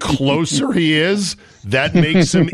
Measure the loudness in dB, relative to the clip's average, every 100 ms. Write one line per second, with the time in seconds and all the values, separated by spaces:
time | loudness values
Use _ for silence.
0 | -2 -2 0 0 -2 -2 -2 0 0 2
1 | 0 -2 -4 -8 -18 -18 -4 -2 0 2
2 | 2 2 2 2 0